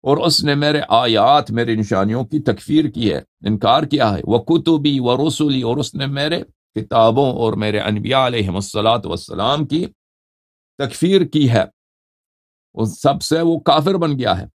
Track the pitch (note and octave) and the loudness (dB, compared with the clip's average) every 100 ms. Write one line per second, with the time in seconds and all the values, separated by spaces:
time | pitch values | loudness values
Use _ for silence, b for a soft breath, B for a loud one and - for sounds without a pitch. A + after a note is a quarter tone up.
0 | C#3 C#3+ E3+ - D3 C#3+ D3 D3+ - A2+ | 0 0 2 0 0 0 0 0 2 2
1 | A#2+ A2 A2+ D3 C3+ A2 A#2 A2 G2+ F#2+ | 4 2 4 4 2 -4 -2 -2 0 0
2 | G2 A#2 A#2+ D3+ - - - D3 D3+ - | 0 -2 -4 -4 -2 -4 0 0 0 -2
3 | A2+ C#2+ - _ G2+ G#2+ A2 C3 D3 D3 | -2 -2 -8 _ -4 -2 2 2 2 0
4 | A#2+ F#2+ - A2+ - E3 E3 D#3+ D3 C#3 | 0 0 0 -2 0 0 2 0 0 0
5 | A#2+ B2 D#3 D3 D3+ C3 A#2+ B2+ C#3+ - | 0 0 0 -2 -2 -2 -2 -4 -4 -6
6 | C#3 C#3 D3+ E3+ - _ _ - G2+ A#2+ | -6 -4 -4 -4 -8 _ _ -10 -2 4
7 | A2+ A#2 C#3 B2+ A#2 A2 G#2+ G#2 G#2 G#2 | 4 4 0 0 -2 -2 -2 -2 -2 -4
8 | G2+ C3 C3 A#2+ F#2+ F#2 G2+ A2 G#2+ A#2 | -2 0 0 -2 -2 -4 -6 -2 0 0
9 | F#2 F2 - D#2+ A2 D3 D3+ D3 F3+ _ | -2 -10 -10 -6 -2 0 0 0 -4 _
10 | _ _ _ _ _ _ _ _ C3+ - | _ _ _ _ _ _ _ _ -6 0
11 | E3+ F#3+ E3 D#3 C#3 A#2 - _ _ _ | 2 4 2 2 4 2 0 _ _ _
12 | _ _ _ _ _ _ _ - A2 - | _ _ _ _ _ _ _ -6 -6 0
13 | - - - D#3+ E3+ E3 - D3+ D3+ F#3+ | 0 0 -2 0 0 0 2 2 2 0
14 | E3 C#3 A#2 F2+ A1+ | 0 -2 -2 -2 -4